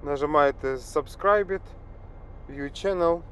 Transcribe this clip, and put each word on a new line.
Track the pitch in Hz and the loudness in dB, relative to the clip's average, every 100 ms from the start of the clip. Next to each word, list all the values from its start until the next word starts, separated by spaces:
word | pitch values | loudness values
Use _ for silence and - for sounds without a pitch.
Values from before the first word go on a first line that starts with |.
Нажимаєте | 143 143 147 151 143 135 135 | -4 -2 4 6 6 4 -4
Subscribe | 131 - 156 139 - 196 208 190 | -4 -2 -2 -2 -2 4 4 2
it, | 190 - - - - - - - - - | -4 -6 -16 -16 -16 -16 -16 -16 -16 -14
View | 139 143 139 196 | -10 -8 -4 -2
Channel. | 185 170 170 170 | 4 4 4 0